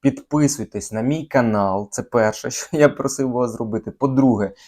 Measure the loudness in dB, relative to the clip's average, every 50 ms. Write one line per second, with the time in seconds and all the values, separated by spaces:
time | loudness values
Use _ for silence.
0 | 0 0 0 0 -6 -2 0 2 2 2 0 -2 -8 -8 -8 -10 -10 -8 -6 -4
1 | -2 -2 -2 -2 -4 -2 0 2 2 2 2 2 0 0 0 -2 -4 -6 -8 -10
2 | -8 -2 2 2 2 2 0 -2 -6 -8 -8 -8 -8 -4 2 4 4 4 4 2
3 | -4 -4 -2 -2 -4 -2 -2 -2 -2 -2 -4 -6 -6 -4 -6 -6 -6 -8 -8 -2
4 | -2 0 2 4 4 4 4 4 0 -4 -6 -10 -20